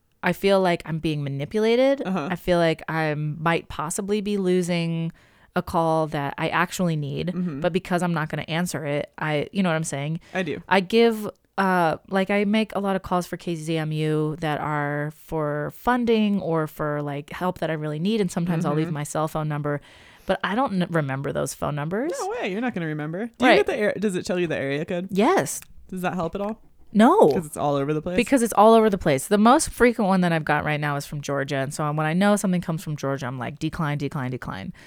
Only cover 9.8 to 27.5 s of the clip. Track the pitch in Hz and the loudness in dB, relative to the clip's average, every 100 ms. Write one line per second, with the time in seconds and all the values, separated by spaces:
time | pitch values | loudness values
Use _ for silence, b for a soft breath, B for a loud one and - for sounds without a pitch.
9.8 | 165 139 147 165 B 190 165 156 - 190 | -2 -4 -4 -6 B -6 -4 -6 0 0
10.8 | 180 226 233 214 208 - _ - 190 180 | 4 4 4 2 -8 -12 _ -2 2 4
11.8 | 160 - - 196 190 202 202 220 214 196 | 2 0 -2 -2 0 0 2 0 0 -2
12.8 | 196 190 - 180 170 170 - 165 156 160 | -2 -4 0 -2 -2 -8 -6 -6 -2 -2
13.8 | 156 156 156 156 151 160 160 147 147 147 | -2 -2 0 0 0 -2 -2 -2 -2 -2
14.8 | 143 147 147 - - 160 147 147 147 - | -2 -2 -4 -8 -8 -4 -2 -2 -6 -4
15.8 | 240 247 233 220 208 202 170 160 156 - | -2 0 2 2 2 0 0 -2 -2 -4
16.8 | 156 147 147 143 147 - 180 180 160 160 | -4 -4 -4 -8 -10 -6 -4 -2 -4 -4
17.8 | 151 151 190 226 180 185 170 165 160 156 | -4 -2 0 0 0 -2 0 0 0 0
18.8 | 165 143 147 160 156 156 151 147 147 143 | 0 -4 -4 -2 -2 -2 -2 -2 -2 -4
19.8 | B B B B - 185 180 220 262 190 | B B B B -4 -2 0 -2 0 0
20.8 | 170 170 139 135 143 147 143 - 156 147 | 0 0 -2 -4 -4 -4 -4 -4 -4 -4
21.8 | 156 202 311 554 381 480 220 202 247 190 | -4 -4 -4 -4 -6 -4 -4 -4 -4 -4
22.8 | 160 151 151 175 233 - 247 302 403 269 | -4 -4 -6 -6 -8 2 6 6 4 0
23.8 | 208 - 208 180 - 180 175 104 135 143 | 0 0 -2 -2 -2 -2 0 -2 -2 -4
24.8 | 170 175 185 185 254 381 - - - - | -4 -6 -2 2 4 4 0 -6 -12 -20
25.8 | - 185 180 180 170 190 202 220 - - | -12 -6 -4 -2 -4 -4 -8 -8 -14 -20
26.8 | - 202 240 392 156 160 156 | -2 6 8 10 8 6 -2